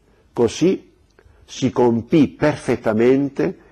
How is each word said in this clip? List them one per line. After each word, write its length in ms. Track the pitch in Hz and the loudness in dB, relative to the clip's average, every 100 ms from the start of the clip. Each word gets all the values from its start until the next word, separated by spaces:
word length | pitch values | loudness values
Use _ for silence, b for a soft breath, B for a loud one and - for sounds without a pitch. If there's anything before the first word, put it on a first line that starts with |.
| _ _ _ | _ _ _
Così 600 | - 117 - 170 190 - _ _ _ b b | -2 -2 0 -2 -2 -8 _ _ _ b b
si 260 | _ - 127 | _ -6 -4
compì 580 | - 120 117 - 170 127 | 0 0 0 0 0 0
perfettamente 1300 | - 151 143 - 117 117 107 120 135 139 143 160 - b | 0 -4 -2 -4 -4 -2 2 2 2 0 -4 -6 -6 b